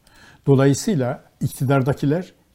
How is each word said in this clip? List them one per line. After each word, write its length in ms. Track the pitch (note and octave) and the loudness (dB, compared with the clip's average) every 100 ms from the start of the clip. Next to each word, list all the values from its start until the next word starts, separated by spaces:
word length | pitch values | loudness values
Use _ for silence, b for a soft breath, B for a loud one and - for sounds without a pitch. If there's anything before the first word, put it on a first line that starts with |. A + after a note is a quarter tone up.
| B B B B C#3+ | B B B B 2
Dolayısıyla 800 | C3 C#3 C3 - E3 B2 D3+ _ - | 4 4 2 -2 -2 -2 -6 _ -8
iktidardakiler 920 | - - C3 C#3 B2+ B2+ C#3+ E3 F3+ _ _ | -8 -4 0 0 0 -2 -2 -2 -6 _ _